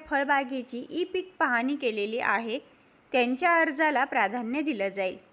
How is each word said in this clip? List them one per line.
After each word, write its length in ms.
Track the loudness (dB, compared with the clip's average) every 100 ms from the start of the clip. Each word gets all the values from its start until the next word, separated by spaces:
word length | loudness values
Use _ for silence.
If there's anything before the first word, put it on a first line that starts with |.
| 0
फळबागेची 800 | 0 2 0 0 -6 -6 -10 -8
ई 140 | -6
पीक 280 | -4 -4 -6 0
पाहणी 380 | 2 2 0 -2
केलेली 420 | -2 -2 -2 -2
आहे, 400 | 0 0 -2 -8 -10 _ _ _ _
त्यांच्या 420 | 0 2 2 4
अर्जाला 500 | 4 2 2 2 2
प्राधान्य 560 | 0 2 0 0 -4 -2
दिलं 280 | -2 -2 -2
जाईल. 280 | -2 -4 -6 -14